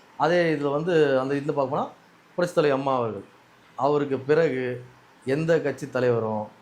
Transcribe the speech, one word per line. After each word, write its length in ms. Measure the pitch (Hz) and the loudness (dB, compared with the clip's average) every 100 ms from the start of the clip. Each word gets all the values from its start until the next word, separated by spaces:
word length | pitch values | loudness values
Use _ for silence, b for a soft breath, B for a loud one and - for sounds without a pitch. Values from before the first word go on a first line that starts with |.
| - - | -14 -2
அதே 380 | 151 175 170 | 2 2 2
இதுல 160 | 151 143 | 0 -2
வந்து 500 | 143 165 165 143 131 | -2 2 4 4 2
அந்த 140 | 135 | 0
இதுல 180 | 143 143 | -4 -4
பார்க்க 240 | 139 131 156 | -2 -2 -4
போனா 120 | 269 - _ _ _ | -6 -12 _ _ _
புரட்சித் 220 | - 175 175 | -4 -2 2
தலைவர் 220 | 151 135 | 2 2
அம்மா 180 | 139 131 | 0 -2
அவர்கள். 260 | 117 98 95 - _ _ _ | -2 -6 -14 -20 _ _ _
அவருக்கு 440 | - 135 147 139 131 | -2 0 0 0 -2
பிறகு 640 | 123 151 160 131 127 123 - - _ _ | 2 2 2 0 -6 -8 -12 -20 _ _
எந்த 360 | - 143 160 165 | -4 -2 2 2
கட்சி 300 | 143 135 143 | 0 -6 -6
தலைவரும் 580 | 127 123 117 110 107 107 - | 0 2 2 0 -4 -8 -14